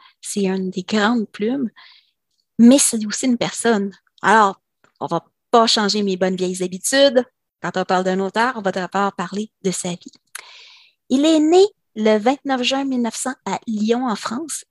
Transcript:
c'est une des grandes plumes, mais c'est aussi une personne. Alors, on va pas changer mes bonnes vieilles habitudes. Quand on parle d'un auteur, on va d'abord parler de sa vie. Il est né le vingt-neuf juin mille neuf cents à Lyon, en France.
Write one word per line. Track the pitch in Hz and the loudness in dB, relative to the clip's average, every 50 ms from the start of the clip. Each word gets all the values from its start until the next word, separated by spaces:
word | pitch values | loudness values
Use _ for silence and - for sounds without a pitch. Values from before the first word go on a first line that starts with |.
| _ - _ _ | _ -20 _ _
c'est | - - - 208 196 | -14 -8 -4 -2 -2
une | 190 190 190 185 185 | -2 -2 -2 -4 -6
des | 185 190 | -6 -8
grandes | 185 - 214 214 202 214 247 240 202 - | -6 -4 -2 0 0 0 0 0 -2 -4
plumes, | - - 208 226 262 285 262 208 - - - - - _ _ _ _ _ _ _ _ _ _ _ _ - | -6 -6 -4 -4 -4 -4 -4 -6 -8 -12 -20 -20 -20 _ _ _ _ _ _ _ _ _ _ _ _ 6
mais | 226 240 262 285 | 8 8 8 6
c'est | - - - 220 214 | 4 2 -2 -4 -4
aussi | 208 - - - 262 | -6 -6 -4 -2 0
une | 240 233 | 0 0
personne. | 170 190 - - - 233 226 208 196 196 190 - _ _ _ _ - | -2 -4 -4 -2 0 0 0 0 0 -4 -8 -12 _ _ _ _ 2
Alors, | 185 208 220 214 196 190 - _ _ _ _ _ _ _ - | 4 4 6 4 2 0 -4 _ _ _ _ _ _ _ -12
on | - | -8
va | 139 170 165 - _ _ _ _ _ | -6 -6 -6 -6 _ _ _ _ _
pas | - 233 226 233 | 4 4 4 4
changer | - 226 208 196 202 214 | 2 0 0 0 -2 -2
mes | 208 196 185 180 | -2 -2 -2 0
bonnes | 190 185 190 180 | -2 -2 -2 -2
vieilles | 185 180 185 185 185 | -4 -4 -4 -4 -6
habitudes. | 180 180 185 - - 262 277 277 277 233 247 - - _ _ _ _ _ _ | -6 -6 -8 -6 -2 2 2 2 4 4 2 0 -2 _ _ _ _ _ _
Quand | - 175 - 190 | -10 -6 -4 -4
on | 180 | -2
parle | - 190 180 185 | 0 0 0 0
d'un | 190 185 190 | 0 -2 -2
auteur, | 196 190 - 220 233 254 254 | -2 -2 -2 -2 -2 -2 -2
on | 226 196 | -4 -4
va | 190 | -4
d'abord | 185 190 180 170 - 190 202 196 - | -4 -4 -6 -6 -4 -2 -2 -2 -4
parler | - 185 175 190 202 214 - _ _ | -6 -8 -8 -8 -8 -8 -10 _ _
de | - 190 | -6 -4
sa | 175 - - 180 | -4 -4 -6 -8
vie. | 175 175 - - - _ _ _ - - - - - - - - - - _ _ _ _ _ - | -8 -10 -12 -18 -20 _ _ _ -20 -20 -20 -20 -20 -20 -20 -20 -20 -20 _ _ _ _ _ -2
Il | 247 269 285 | 0 2 2
est | 320 320 311 | 4 4 4
né | 302 311 339 370 392 415 - _ _ _ - | 4 4 6 6 4 4 2 _ _ _ -8
le | 220 214 220 214 214 | -2 2 2 2 2
vingt-neuf | 202 247 285 - - 277 269 247 | 2 0 -2 -2 -2 -4 -4 -2
juin | 247 240 262 269 277 | -2 -2 -2 -2 -2
mille | 277 262 247 | -2 -2 -2
neuf | 240 226 - | -2 -4 -4
cents | - - 254 262 - - | -6 -6 -8 -8 -8 -6
à | 196 190 - - - | -6 -6 -6 -6 -6
Lyon, | 220 208 214 214 233 240 262 247 | -4 -2 0 0 0 0 0 -2
en | 208 | -4
France. | - - - 220 254 330 285 - - - _ | -4 -6 -6 -6 -6 -8 -8 -10 -12 -12 _